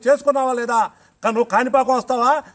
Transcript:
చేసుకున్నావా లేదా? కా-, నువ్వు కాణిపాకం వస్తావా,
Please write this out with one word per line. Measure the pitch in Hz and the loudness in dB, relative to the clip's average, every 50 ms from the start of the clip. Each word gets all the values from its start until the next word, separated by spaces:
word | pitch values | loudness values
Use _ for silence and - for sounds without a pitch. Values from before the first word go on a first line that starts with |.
| - | 0
చేసుకున్నావా | 247 285 285 285 285 269 269 262 254 254 | 0 0 2 2 0 0 0 0 -2 -2
లేదా? | 240 233 240 226 - 202 - - _ _ _ _ _ - | -4 -4 -2 0 0 -2 -2 -6 _ _ _ _ _ -4
కా-, | 226 220 | -2 -2
నువ్వు | 226 233 | -2 -2
కాణిపాకం | - 190 226 254 254 269 269 254 240 262 | 0 0 0 0 2 0 0 2 2 0
వస్తావా, | 240 - - 254 240 240 254 302 302 - - | -2 -2 -2 -2 0 2 2 0 0 -2 -10